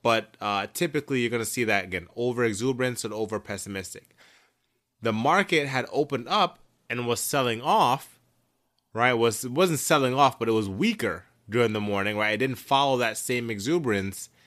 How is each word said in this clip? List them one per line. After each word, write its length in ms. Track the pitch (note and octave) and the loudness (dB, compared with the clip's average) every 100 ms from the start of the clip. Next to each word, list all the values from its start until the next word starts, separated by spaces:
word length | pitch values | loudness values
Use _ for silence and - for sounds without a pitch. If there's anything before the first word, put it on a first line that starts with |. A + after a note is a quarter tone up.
but, 340 | A#2 A2+ G#2 _ | 0 0 -2 _
uh, 240 | G#2 G2+ G#2 | -4 -4 -4
typically 480 | - E3+ D3+ - C3 | -4 -2 -2 -2 0
you're 80 | A#2+ | 0
gonna 160 | A#2 A2 | 0 -2
see 180 | - | -2
that, 200 | A2 G2+ | 0 0
again, 240 | F#2 F2+ E2+ - | -2 -8 -8 -4
over-exuberance 880 | A#2+ A#2+ A#2 G2+ B2 B2 B2+ A#2+ A2 | -2 0 0 0 -2 0 -2 -4 -6
and 80 | |
over-pessimistic. 1040 | G#2+ A2 G#2+ - G2+ - G2 F#2 - - _ - _ _ _ _ _ _ _ | -6 -4 -4 -6 -10 -8 -10 -10 -16 -20 _ -20 _ _ _ _ _ _ _
The 140 | A2+ | -2
market 540 | A2 C3 F3+ F#3+ E3 C#3 | 0 2 2 2 0 0
had 180 | C3 B2 | -4 -2
opened 360 | B2+ D3+ C3 B2 | -2 -2 -4 -2
up 300 | G3+ F3+ - _ _ - | 0 0 -2 _ _ -8
and 160 | A#2+ A#2+ | -4 -2
was 140 | A#2 | -2
selling 420 | - D3 B2+ A2+ | -2 0 0 0
off, 580 | C#3+ G#3+ C#3+ C#3 - _ _ _ _ _ _ _ _ A2 | 2 4 4 2 -4 _ _ _ _ _ _ _ _ 0
right? 180 | B2 | 2
Was, 320 | A#2+ A#2 G#2+ C3 | 4 2 0 -4
it 60 | |
wasn't 260 | B2+ F#3 D3+ | 0 2 0
selling 380 | - D3+ B2+ C3 | 2 2 4 4
off, 240 | C3+ - | 4 4
but 80 | A2+ | 2
it 60 | |
was 140 | A2 G2+ | 2 0
weaker 580 | F#2+ G#3 A3+ A2 F2 - _ - | 0 0 0 -4 -4 -10 _ -4
during 260 | A#2 A#2 | 2 2
the 60 | G#2+ | 2
morning, 380 | G#2 G2+ G2+ G#2 | 0 0 0 0
right? 140 | G#2+ | 0
It 60 | G#2+ | 0
didn't 180 | C3 B2 | -2 -4
follow 420 | - C3+ C#3 B2+ | 0 2 4 2
that 180 | A#2 A2 | 0 -2
same 360 | - B2 A#2 | -2 -2 -2
exuberance, 800 | G#2+ G#2+ F3 C3 G2+ G2 G2 - _ | -4 -2 0 2 0 -2 -8 -16 _